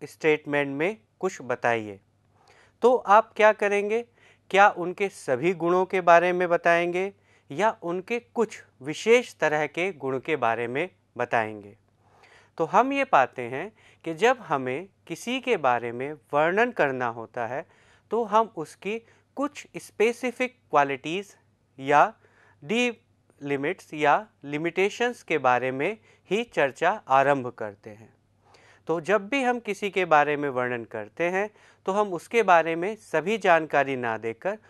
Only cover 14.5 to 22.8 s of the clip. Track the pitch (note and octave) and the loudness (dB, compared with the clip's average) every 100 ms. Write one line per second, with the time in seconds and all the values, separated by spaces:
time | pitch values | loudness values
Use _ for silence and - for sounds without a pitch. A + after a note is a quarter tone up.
14.5 | C#3+ B2+ C3+ G3 _ - E3 - C4 B3 | -4 -2 -6 -10 _ -14 -10 -6 -6 -2
15.5 | G3+ C3+ A#2+ A#2+ A#2+ C#3 D3+ _ D3 D#3+ | 0 2 0 -2 -8 -8 -10 _ 0 2
16.5 | G3 B3 A3 D3 C3 B2 A#2 A2 B2 A2+ | 2 0 0 0 0 -4 -6 -10 -8 -8
17.5 | C3+ E3+ _ _ _ _ A3 A3 G#3+ A3+ | -8 -12 _ _ _ _ -6 0 2 0
18.5 | - D3+ - F#3 A3+ - _ _ - C#4+ | -4 -12 -10 -8 -8 -10 _ _ -8 -8
19.5 | - - E3 - - A3 A#3+ B3 - B3+ | -8 -16 -16 -8 0 0 0 -6 -4 -6
20.5 | - _ D3 C#3+ C3+ D3+ F3+ G3+ _ _ | -8 _ 2 2 -2 -6 -8 -10 _ _
21.5 | _ _ - C3+ D3 F#3+ - _ _ _ | _ _ -8 2 4 4 0 _ _ _
22.5 | _ C#3+ A3+ | _ -4 -2